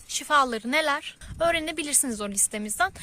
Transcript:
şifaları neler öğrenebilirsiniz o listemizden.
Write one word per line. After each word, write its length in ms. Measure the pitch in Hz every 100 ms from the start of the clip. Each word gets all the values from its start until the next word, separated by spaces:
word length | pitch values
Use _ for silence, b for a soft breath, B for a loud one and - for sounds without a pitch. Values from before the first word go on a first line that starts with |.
| -
şifaları 640 | - 285 294 269 226 220
neler 460 | 294 311 285 - - B B
öğrenebilirsiniz 840 | 330 339 311 330 294 277 277 214
o 80 | 208
listemizden. 600 | 202 - 214 214 - 370 B